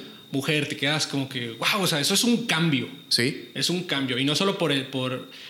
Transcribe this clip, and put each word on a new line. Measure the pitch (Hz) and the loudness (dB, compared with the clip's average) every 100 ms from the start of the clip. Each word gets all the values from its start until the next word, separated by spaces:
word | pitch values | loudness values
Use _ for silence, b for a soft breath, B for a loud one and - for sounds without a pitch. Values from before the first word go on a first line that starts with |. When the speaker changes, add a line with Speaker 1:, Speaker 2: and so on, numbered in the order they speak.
| B B - | B B -6
Speaker 1:
mujer, | 139 135 151 139 | -2 0 0 0
te | 139 | -2
quedas | 139 151 - | 0 0 0
como | 139 131 | -2 -4
que, | 127 117 | -6 -8
"Guau", | 113 - 208 | -2 0 2
o | 180 | 2
sea, | 151 | 2
eso | 139 | 2
es | 196 | 2
un | 233 233 - | 4 2 2
cambio. | 165 170 135 - - - | 2 4 2 0 -8 -2
Speaker 2:
Sí. | - 127 139 - | 2 2 0 -8
Speaker 1:
Es | 131 135 | -4 -2
un | 180 | -2
cambio, | 180 139 135 123 | -2 -2 0 0
y | |
no | 139 | 2
solo | 151 196 190 | 2 2 2
por | 160 | 0
el, | 139 131 | 0 -2
por | 131 127 127 - B | -4 -2 -4 -8 B